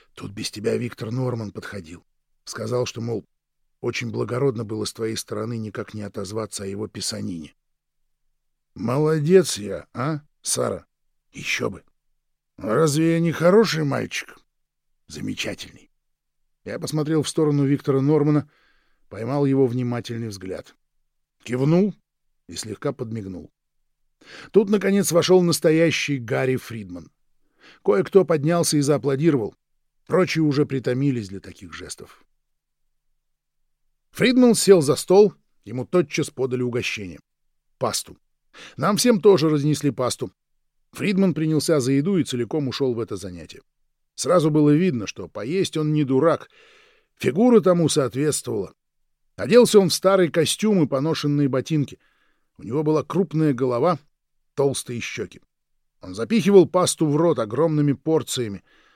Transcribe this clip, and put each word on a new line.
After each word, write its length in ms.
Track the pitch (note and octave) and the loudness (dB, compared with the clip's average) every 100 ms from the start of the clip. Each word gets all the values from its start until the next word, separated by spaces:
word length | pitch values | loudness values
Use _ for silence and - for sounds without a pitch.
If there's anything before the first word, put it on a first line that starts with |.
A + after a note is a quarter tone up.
| _ | _
"Тут 180 | - G2+ | -18 -14
без 180 | G2+ - | -10 -10
тебя 280 | G#2+ A2+ A2+ | -6 -4 -2
Виктор 320 | A#2+ - A2 | -4 -8 -8
Норман 420 | B2 B2+ A#2 G#2 | -4 -4 -6 -8
подходил. 540 | G#2 - G#2 D#2+ E2+ _ _ _ _ | -12 -14 -14 -16 -20 _ _ _ _
Сказал, 420 | - - A2 B2 B2 | -16 -10 -4 -4 -4
что, 160 | - | -6
мол, 240 | A#2 A2 - _ _ _ _ _ | -6 -6 -8 _ _ _ _ _
очень 280 | A#2+ - A#2+ | -8 -6 -6
благородно 540 | A2+ A#2 B2 C#3 A2+ | -6 -6 -2 -2 -2
было 220 | G#2+ G#2+ G#2 | -6 -6 -8
с 80 | |
твоей 220 | - A2+ A2+ | -6 -6 -6
стороны 420 | - G#2+ A2 A2+ | -8 -8 -6 -8
никак 340 | G#2+ A2+ G#2 | -8 -10 -12
не 80 | A2 | -12
отозваться 640 | G2+ - F#2+ A2 G#2 - | -12 -10 -10 -8 -8 -10
о 20 | G2 | -10
его 220 | G2 G#2+ | -8 -10
писанине". 680 | G#2+ - G#2+ G#2 E2+ D2+ _ _ _ _ _ _ _ _ _ _ _ _ | -8 -8 -8 -8 -10 -14 _ _ _ _ _ _ _ _ _ _ _ _
"Молодец 840 | - A#2 C3+ D3+ D#3+ D3 F#3+ - G#2 | -8 -4 0 0 0 4 4 4 -4
я, 280 | G2+ E2+ - | -8 -10 -10
а, 300 | A#2 C#3 D3+ D3+ _ | -8 -6 -6 -12 _
Сара?" 460 | - B2+ A#2+ F#2+ - _ _ _ _ | -6 -4 -4 -6 -12 _ _ _ _
"Еще 360 | - - - A#2 | -12 -8 -6 -6
бы. 160 | F#2+ - _ _ _ _ _ _ - | -8 -18 _ _ _ _ _ _ -12
Разве 560 | - A#2+ D#3+ C#3+ E3 | -2 0 0 2 0
я 80 | E3 | 0
не 120 | E3+ | -2
хороший 520 | D3 E3+ G#3 G#3 D#3 | 0 4 4 4 0
мальчик?" 540 | C#3+ B2+ G#2+ - - - _ _ _ _ _ _ - | -4 -4 -6 -10 -12 -18 _ _ _ _ _ _ -20
"Замечательный". 840 | - G2+ G2 G#2 - - - _ _ _ _ _ _ _ _ | -12 -8 -8 -8 -10 -16 -20 _ _ _ _ _ _ _ _
Я 140 | - A#2+ | -12 -10
посмотрел 440 | D3+ D3+ D3 D#3 | -6 -4 0 -2
в 60 | - | -2
сторону 360 | - D3+ C#3+ | 0 0 2
Виктора 360 | C#3 C#3 - C3+ | 2 0 0 0
Нормана, 500 | C#3 D3+ D3 D3 - _ _ _ _ _ _ | 2 2 2 0 -2 _ _ _ _ _ _
поймал 380 | G2 A#2 C#3+ C#3 | -10 -4 -2 2
его 200 | C3+ C3 | 2 2
внимательный 600 | B2 B2 A#2+ A#2 A#2 A2+ | 0 -4 -6 -8 -10 -10
взгляд. 460 | G2 F#2 E2+ - _ _ _ _ _ _ _ | -10 -12 -12 -14 _ _ _ _ _ _ _
Кивнул 520 | - B2 C#3 E3+ G3+ - _ _ _ _ - | -8 -2 2 2 2 -4 _ _ _ _ -16
и 100 | E2+ | -14
слегка 360 | G#2+ G2+ D3 | -12 -8 -8
подмигнул. 580 | - A#2 A2+ G2 F2+ D2+ _ _ _ _ _ _ _ - - - | -6 -8 -10 -10 -14 -16 _ _ _ _ _ _ _ -20 -20 0
Тут, 180 | F#3+ G3+ | 2 4
наконец, 440 | G#3 G3 G3+ F3 | 2 2 2 2
вошел 300 | E3 D#3+ F#3 | 2 6 6
настоящий 760 | F3 D3+ E3 D#3+ E3 - - C#3 | 4 2 2 4 2 0 -4 -6
Гарри 380 | A2+ C3+ C3 B2+ | -4 -2 0 -2
Фридман. 540 | - A2+ F#2+ F2 D#2+ _ _ _ _ _ - - | -6 -12 -12 -14 -18 _ _ _ _ _ -20 -4
Кое-кто 420 | - G3+ - G3 | 0 0 4 2
поднялся 520 | D#3+ D#3+ D3+ F3 D#3 D3+ | 4 2 0 0 2 0
и 40 | |
зааплодировал. 720 | C#3+ C#3+ C3+ C3+ D#3+ C#3 G2+ - _ _ _ _ - | 2 0 0 0 2 2 -2 -8 _ _ _ _ -2
Прочие 360 | D#3+ F3+ D#3+ | 0 0 0
уже 220 | D#3 C#3 C#3+ | 0 0 -2
притомились 600 | C3+ B2+ B2 C#3+ B2 F#2+ | -2 -2 0 0 -2 -6
для 120 | F#2+ | -12
таких 320 | F#2 - F2 | -16 -20 -18
жестов. 500 | - F2+ - - - _ _ _ _ _ _ _ _ _ _ _ _ _ _ _ _ _ _ _ | -16 -16 -16 -18 -20 _ _ _ _ _ _ _ _ _ _ _ _ _ _ _ _ _ _ _
Фридман 440 | - A3 B3+ B3 | -2 2 6 4
сел 280 | G#3+ - F#3 | 6 6 6
за 140 | C#3 - | 4 0
стол, 380 | - F#3+ G#3 - _ _ | 4 6 6 2 _ _
ему 220 | - B2 A#2 | -10 -10 -2
тотчас 440 | F3+ - - C3+ | -2 0 -4 -4
подали 320 | - B2+ B2+ | -4 -4 -2
угощение. 580 | B2 A#2+ - - F#2 C#2+ _ _ _ _ _ - | -4 -4 -6 -8 -12 -16 _ _ _ _ _ -6
Пасту. 400 | A#2 - - - _ _ _ - - - | -4 -4 -10 -18 _ _ _ -20 -18 -4
Нам 200 | D#3+ G#3 | -2 2
всем 240 | B3 G#3+ | 2 6
тоже 280 | G#3 F3+ D#3 | 6 6 4
разнесли 420 | D3+ D3 C#3+ C#3+ | 2 2 0 -2
пасту. 420 | B2 A#2+ - G#2+ - _ _ _ _ _ | -2 -4 -4 -10 -12 _ _ _ _ _
Фридман 400 | - G3 F#3+ F#3+ | -6 -2 2 2
принялся 480 | D#3 D#3 D#3 - D3+ | 2 0 0 2 0
за 120 | B2 | 2
еду 260 | C#3 D#3+ F#3+ | 0 2 0
и 60 | |
целиком 440 | A#2 B2 A2+ D#3+ C3+ | 0 -4 -4 -4 -4
ушел 260 | - C3+ | -2 -2
в 60 | A2+ | -2
это 160 | A2 G2+ | -6 -8
занятие. 460 | F#2+ F2 D#2+ - _ _ _ _ _ | -10 -14 -16 -20 _ _ _ _ _
Сразу 360 | - B2+ F3 D#3 | -8 0 2 4
было 200 | D3+ D3 | 4 4
видно, 360 | D3 F#3 B2 F#2+ | 4 2 -2 -6
что 220 | - F2 | -12 -14
поесть 480 | G#2 A2 F#3+ F3+ D#3 | -10 -4 -2 -2 -2
он 160 | D3+ | 0
не 100 | D3+ | 0
дурак. 480 | C3+ C3 D#3+ C#3 - _ _ - _ _ _ _ | 2 2 4 2 -4 _ _ -20 _ _ _ _
Фигура 420 | B2+ D3+ B3 A3+ | -2 2 6 6
тому 280 | F3+ F3 D#3 | 6 4 2
соответствовала. 840 | D3+ B2+ B2 D3 - - A2+ F2+ _ _ _ _ _ _ - | 0 0 -2 -2 -2 -4 -6 -8 _ _ _ _ _ _ -8
Оделся 420 | B2+ A#3 A#3 G#3+ | 4 6 8 6
он 120 | F#3 | 4
в 40 | |
старый 340 | - F#3+ G3 E3+ | 2 2 2 2
костюм 540 | E3+ D3+ - G#3+ G3 | 2 0 0 0 2
и 60 | C#3 | 2
поношенные 600 | C3+ D#3 D#3 D3 D3 C#3 | 0 -2 -2 -2 0 0
ботинки. 520 | C3 B2 D#3 C#3 - _ _ _ _ _ - | -2 -2 -2 -2 -8 _ _ _ _ _ -16
У 80 | |
него 180 | G2 C#3 | -6 -4
была 220 | D#3 D#3 | 0 -2
крупная 480 | - E3+ F#3 D#3 D3+ | 0 -2 -2 0 0
голова, 480 | B2 C3 A#2+ E3+ E3 _ _ _ _ _ | 0 -2 0 0 -2 _ _ _ _ _
толстые 460 | - C#3 B2+ - A#2+ | -2 -2 -2 -8 -10
щеки. 400 | - - F#2 - _ _ _ _ _ _ | -10 -10 -12 -14 _ _ _ _ _ _
Он 160 | F2+ F#2 | -14 -8
запихивал 500 | A2+ A3+ E3 G3 D#3 | -2 0 6 8 8
пасту 400 | F3+ E3+ - D#3 | 4 0 0 0
в 80 | |
рот 240 | D3 E3+ C3 | 2 2 0
огромными 540 | G#2+ A#2+ E3 D3+ D3 | -2 0 0 2 0
порциями. 720 | C3+ D#3+ D#3+ - C3 A2+ G2 - _ _ | 0 0 -2 -2 -6 -6 -8 -16 _ _